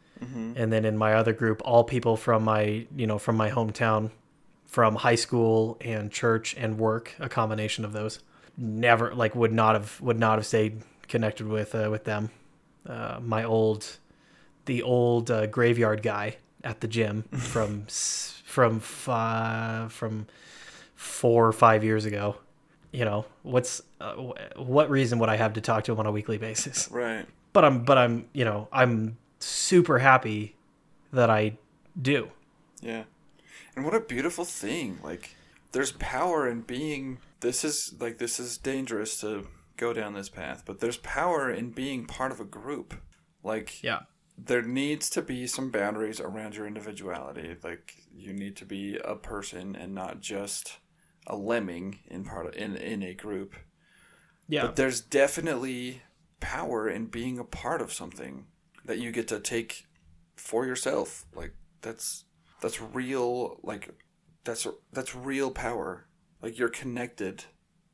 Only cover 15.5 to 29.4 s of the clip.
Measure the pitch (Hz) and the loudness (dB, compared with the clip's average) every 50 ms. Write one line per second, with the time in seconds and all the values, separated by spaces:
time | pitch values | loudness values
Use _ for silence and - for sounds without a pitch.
15.5 | 107 127 120 120 120 117 113 107 107 104 104 113 104 101 104 107 104 - _ _ | 2 4 6 6 6 6 4 4 2 2 0 -2 -2 -2 -2 -4 -6 -10 _ _
16.5 | _ - - 117 110 - - 117 110 117 110 104 101 107 110 - - 131 117 - | _ -12 -10 -10 -8 -6 -6 -2 0 0 0 0 0 -4 -4 -4 -6 -6 -4 -2
17.5 | - 117 107 104 104 104 107 - - - - - - - - - - - - - | 0 0 0 0 -2 -6 -8 -8 -6 -4 -2 -2 -2 -4 -6 -8 -10 -14 -14 -2
18.5 | - 139 127 113 113 110 - - - - - 135 120 113 113 113 113 113 113 113 | 2 4 4 4 4 2 -4 -6 -8 -8 -4 -2 -2 0 0 0 0 0 -2 -2
19.5 | 113 113 113 113 113 113 113 113 - - 120 110 110 107 107 - - - - - | -2 -4 -4 -4 -4 -6 -6 -8 -8 -8 -6 -6 -4 -6 -8 -10 -16 -20 -20 -20
20.5 | - - - - - - - - _ - - - - - - 120 117 117 113 113 | -20 -20 -20 -20 -20 -20 -20 -20 _ -14 -12 -10 -2 2 4 6 8 8 8 6
21.5 | 110 - 123 117 110 107 107 110 110 107 107 107 104 101 101 104 - - - _ | 8 8 8 8 8 8 6 4 2 2 0 -2 -2 -2 -2 -2 -4 -4 -10 _
22.5 | _ _ _ _ _ _ _ - - 127 120 107 101 104 107 - - _ - - | _ _ _ _ _ _ _ -10 -4 -2 0 0 0 -2 -4 -6 -12 _ -6 0
23.5 | 123 127 123 - - - - _ _ - - 107 - - 151 - - - - - | 2 2 2 0 -4 -10 -12 _ _ -12 -10 -10 -8 -8 -10 -10 -10 -12 -12 -12
24.5 | - - 127 123 127 147 156 139 139 135 135 113 120 117 113 113 107 107 113 110 | -12 -8 -2 4 6 6 6 6 6 4 4 4 4 4 4 4 4 4 2 2
25.5 | 107 110 - - 113 107 - - 117 107 107 107 104 107 107 - 110 101 110 110 | 0 0 0 2 2 2 2 0 0 0 0 0 0 0 0 -2 -4 -4 -4 -4
26.5 | 110 - - 110 - - - - - 120 120 113 113 107 - - - _ _ _ | -4 -4 -4 -4 -4 -4 -4 -4 -4 -2 -2 -2 -4 -6 -8 -12 -18 _ _ _
27.5 | - 196 160 143 131 123 117 139 139 131 123 120 117 117 - - - 143 123 110 | 6 8 8 8 8 6 4 6 6 6 6 6 2 0 -4 -6 -4 -2 0 0
28.5 | 104 104 107 - - 131 127 123 117 110 110 110 113 - _ _ _ - | 0 -2 -4 0 4 6 6 6 6 2 0 -2 -6 -10 _ _ _ -12